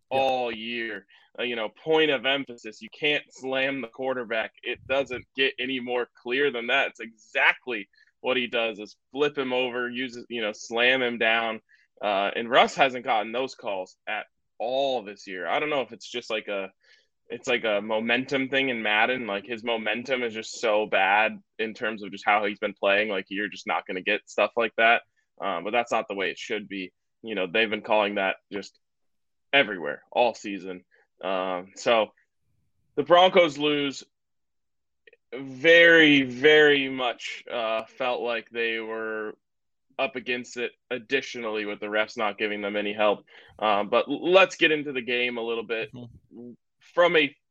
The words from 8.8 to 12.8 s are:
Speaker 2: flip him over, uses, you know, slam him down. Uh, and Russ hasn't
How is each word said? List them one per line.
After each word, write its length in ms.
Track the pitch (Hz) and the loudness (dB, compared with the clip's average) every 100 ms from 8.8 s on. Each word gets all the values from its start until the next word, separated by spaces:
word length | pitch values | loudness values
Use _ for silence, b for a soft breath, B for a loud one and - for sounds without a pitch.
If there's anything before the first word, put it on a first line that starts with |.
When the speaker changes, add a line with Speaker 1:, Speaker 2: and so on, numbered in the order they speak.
| 104 - _ | -12 -18 _
Speaker 2:
flip 240 | 131 147 143 | -2 -2 -2
him 180 | 131 | -2
over, 360 | 127 127 120 120 | -2 -2 -4 -6
uses, 340 | 123 131 120 - | -6 -8 -10 -12
you 120 | 120 | -6
know, 100 | 107 | -6
slam 500 | 107 - 117 123 131 | -6 -6 2 4 4
him 160 | 123 117 | 0 0
down. 440 | 113 113 113 110 - b b _ | 2 2 0 -6 -12 b b _
Uh, 300 | 104 98 98 - | -2 0 0 -2
and 120 | 117 | 0
Russ 280 | 143 214 | 4 4
hasn't 300 | - | 4